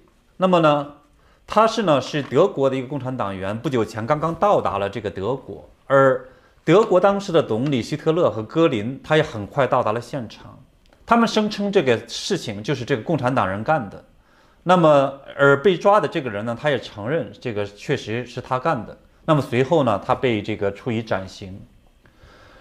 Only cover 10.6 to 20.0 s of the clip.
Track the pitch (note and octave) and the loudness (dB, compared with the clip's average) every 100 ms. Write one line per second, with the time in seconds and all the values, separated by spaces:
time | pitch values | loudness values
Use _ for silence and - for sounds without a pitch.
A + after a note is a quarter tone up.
10.6 | - _ _ _ - A#3 A3+ A3 G#3+ G#3 | -20 _ _ _ 0 2 2 0 -2 -2
11.6 | G3+ G3 C3 A2+ - - - F3 - G2+ | 0 2 2 0 -2 -10 -6 -6 -6 -10
12.6 | A2+ C3 A#2 C3 A2 E3+ B2 B2+ F#2+ G2 | -6 -4 -2 -4 -2 -2 0 0 -2 -2
13.6 | A2 D#3 G2+ - - _ _ _ _ _ | -2 -2 -2 -14 -20 _ _ _ _ _
14.6 | E3+ F3+ D#3+ C#3+ C3+ - - - C#3 C#3 | 2 4 6 6 4 -4 -10 2 4 6
15.6 | G3 E3 G3+ G#3 C#3+ E3+ B2+ G2+ A2+ A#2 | 4 4 4 4 2 -4 -6 -6 -6 -4
16.6 | D3+ B2 - G#2+ G#2+ D#3+ G2+ - B2+ G#2 | -2 -2 -4 -10 -6 -4 -6 -10 -8 -6
17.6 | G2+ - - B2+ G#2 A#2 B2 - - B2+ | -6 -8 -6 -6 -4 -8 -8 -12 -6 -4
18.6 | E3+ C#3 G2 - _ _ - D3+ - A#2 | -2 -4 -6 -16 _ _ 0 0 2 0
19.6 | C3 E3+ B2 G2 | 2 2 2 0